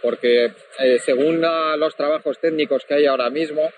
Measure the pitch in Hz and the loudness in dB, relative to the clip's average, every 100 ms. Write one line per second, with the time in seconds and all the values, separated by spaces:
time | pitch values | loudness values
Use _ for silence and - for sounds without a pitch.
0 | 120 117 123 120 120 101 - - 131 123 | -4 -2 2 2 2 -4 -20 -2 2 2
1 | - 127 147 165 165 165 160 151 156 - | 2 0 2 2 0 0 -2 0 -2 -2
2 | 143 156 151 131 165 160 147 135 - 143 | -2 -2 -4 -2 -2 -2 -2 -2 -2 2
3 | 147 135 123 139 160 151 160 | 2 2 -2 -2 -4 -2 -4